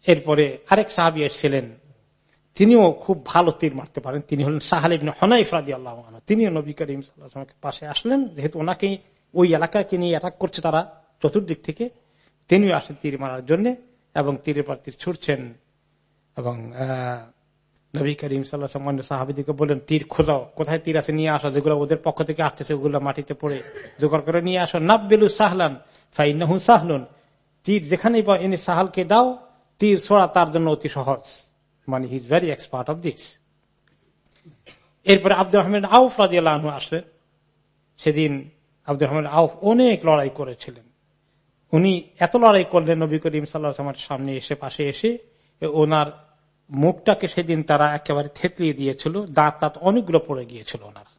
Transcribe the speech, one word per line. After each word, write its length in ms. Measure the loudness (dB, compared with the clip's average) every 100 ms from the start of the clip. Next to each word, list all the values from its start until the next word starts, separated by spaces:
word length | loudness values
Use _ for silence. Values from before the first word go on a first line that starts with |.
| 4
এরপরে 500 | 2 4 2 2 -2 2
আরেক 220 | 2 2
সাহাবী 320 | 0 0 2
এসেছিলেন, 520 | -4 -2 -2 -2 -6 -16 _ _ _ _ _ _ _ 2
তিনিও 360 | 6 8 6
খুব 340 | 2 -4 -6 0
ভালো 260 | 2 2
তীর 240 | 0 -4 -4
মারতে 260 | -12 -12
পারেন, 200 | -10 -10
তিনি 220 | -6 -4
হলেন 160 | -2 -4
সাহাল 340 | -2 0 2
ইবনে 180 | 0 -2 0
হুনাইফ 320 | 4 4 2
রাদিয়াল্লাহু 500 | -2 -4 -10 -10 -16 -18
আনহু। 120 | -20 -2
তিনিও 220 | 0 2
নবী 240 | -2 -6
করিম 280 | -8 -8 -8
সাল্লাল্লাহু 120 | -12
আলাইহি 80 | _
ওয়াসাল্লামের 320 | -20 -16 -18 _
পাশে 260 | -12 -10 -10
আসলেন, 380 | -6 -2 -2 -2
যেহেতু 340 | -4 -6 -4
ওনাকেই 380 | -4 -2 -4 -4 _ _ _
ওই 200 | 2 4
এলাকাকে 440 | 4 2 0 0 -2
নিয়ে 140 | 0
অ্যাটাক 260 | -2 -4 -6
করছে 240 | -8 -4
তারা 420 | -2 -2 -2 -14 _ _
চতুর্দিক 400 | 0 0 -2 -8
থেকে, 260 | -8 -8 -10 _ _ _ _ _ _
তিনিও 280 | 4 4 0
আসেন 200 | -4 -10
তীর 180 | -8 -8
মারার 260 | -8 -10 -2
জন্য 300 | 0 0 -4 _ _ _ -4
এবং 220 | -2 -4
তীরের 200 | -4 -4
পর 120 | -4 -8
তীর 180 | -12
ছুটছেন। 600 | -12 -10 -8 -4 -4 -6 -18 _ _ _ _ _ _ _ -10
এবং, 160 | -8 -8
আহ, 40 | -14 -10 -8 -6 -6 -10 -14 _ _ _ _ _ _ -4
নবী 200 | -4 -4
করিম 0 |
সাল্লাল্লাহু 140 | -6
আলাইহি 300 | -6 -6 -8
ওয়াসাল্লাম 300 | -8 -8 -6
অন্য 140 | -6
সাহাবীদেরকে 480 | -6 -6 -6 -6 -6
বললেন, 280 | -2 -2 -2
"তীর 260 | 0 -2 -2
খোঁজাও, 400 | -2 0 0 -4 -8
কোথায় 240 | -4 -4
তীর 180 | -2 -4
আছে 140 | -2
নিয়ে 180 | -2 0
আসো, 220 | -2 -2
যেগুলো 260 | -2 0 0
ওদের 200 | 0 -2
পক্ষ 200 | -2 -4
থেকে 200 | -6 -2
আসতেছে 300 | -4 -4 -6
ওগুলো 260 | -4 -2 -2
মাটিতে 340 | -4 -6 -10
পড়ে 300 | -8 -6 -8 -10 -18 -20 -4
জোগাড় 240 | 0 0
করে 180 | 0 -2
নিয়ে 180 | 0 -2
আসো। 200 | -2 -2
নাব্বিলু 500 | 0 0 2 4 4
সাহলান 500 | 2 0 2 -2 -4 _ _ _
ফাইন্নাহু 460 | 0 0 0 -2 0
সাহলুন, 460 | 4 4 4 -4 -6 _ _ _ _ _
তীর 240 | -2 -2 0
যেখানেই 340 | 0 2 2
পাও 140 | 2 2
এনে 220 | 0 -4
সাহালকে 480 | -2 0 0 -2 2
দাও, 420 | 4 4 -2 -16 _ _ _
তীর 220 | 2 2
ছোড়া 260 | 4 4 6
তার 240 | 4 2
জন্য 180 | 2 0
অতি 200 | -2 -4
সহজ।" 580 | -6 -4 -4 -6 -20 _ _ _ _ -8
মানে, 200 | -6 -6
he 60 |
is 100 | -10
very 320 | 0 0 0 -6
expert 340 | -8 -8 -8
of 120 | -6
this। 360 | -8 -10 -18 -20 _ _ _ _ _ _ _ _ _ _ -20 _ -20 -20 _ _
এরপরে 300 | 4 6 6
আব্দুর 280 | 2 4 2
রহমান 240 | 2 -2 6
আউফ 340 | 6 6 4
রাদিয়াল্লাহু 400 | 2 4 2 0
আনহু 100 | -2
আসলেন। 340 | -8 -8 -8 -8 _ _ _ _ _ _ _ _ _
সেদিন 520 | -2 0 0 -2 -10 _ _ _ -6
আব্দুর 220 | -2 0
রহমান 180 | -2 0
আউফ 240 | 2 2 2
অনেক 440 | 2 4 4 4 2
লড়াই 240 | 2 2
করেছিলেন। 540 | -6 -12 -12 -16 -20 _ _ _ _ _ _ _ _ _
উনি 380 | 2 2 0 -4 _
এত 160 | 0 6
লড়াই 280 | 6 6
করলেন, 400 | 4 0 2 -2
নবী 160 | 0 -2
করিম 260 | -2 -4 -6
সাল্লাল্লাহু 120 | -6
আলাইহি 60 |
ওয়াসাল্লামের 320 | -6 -6 -10 -10
সামনে 420 | -10 -8 -6 -8
এসে, 180 | -8 -8
পাশে 340 | -8 -6 -6
এসে 280 | -2 -4 -4 -12 _ _ _ -4
ওনার 380 | 2 4 4 0 -6 _ _ _ _ _
মুখটাকে 580 | 0 0 2 0 0 0
সেদিন 360 | -4 -2 -2
তারা 320 | 0 2 2 0
একেবারে 340 | -4 -4 -4 -6
থেতলিয়ে 380 | -6 -2 -4
দিয়েছিল, 520 | -2 -4 -4 -6 -6 -2
দাঁত 280 | 2 2 0
তাঁত 180 | -6 0
অনেকগুলো 420 | 0 0 2 0 0
পড়ে 180 | -8 -8
গিয়েছিল 380 | -16 -16 -16
ওনার। 220 | -16 -20 -20